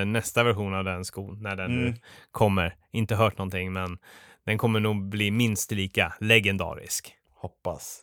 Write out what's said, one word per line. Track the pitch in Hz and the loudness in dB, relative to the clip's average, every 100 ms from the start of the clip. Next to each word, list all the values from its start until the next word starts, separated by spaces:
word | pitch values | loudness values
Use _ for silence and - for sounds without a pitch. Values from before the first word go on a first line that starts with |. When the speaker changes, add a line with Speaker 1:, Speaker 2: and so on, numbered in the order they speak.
| 101 | 2
Speaker 1:
nästa | 113 - 120 | 0 0 2
version | 120 104 98 | 4 2 0
av | 95 | -2
den | 95 90 | -4 -6
skon | 92 - 98 101 | -8 -10 -12 -10
när | 104 95 | -8 -6
den | 95 123 | -4 -2
nu | 123 | -2
Speaker 2:
Mm. | 120 - - - | -4 -10 -20 -12
Speaker 1:
kommer. | - 107 95 85 - _ | 2 4 4 0 -4 _
Inte | 117 107 | -4 0
hört | 104 110 - | 2 2 2
någonting, | 95 92 92 | -4 -4 -4
men | 92 90 90 - - - - | -4 -6 -8 -14 -20 -20 -10
den | - 107 | -2 0
kommer | 117 110 | 2 2
nog | 107 104 98 | 2 0 -2
bli | 104 104 | -2 0
minst | 110 117 104 - | 2 2 0 -2
lika | 104 95 - 85 - | -4 -2 0 0 0
legendarisk. | 107 113 101 98 82 73 - - - - _ | 4 6 6 0 -2 -6 -8 -8 -8 -18 _
Speaker 2:
Hoppas. | _ - - - 82 - - | _ -14 -10 -8 -8 -10 -16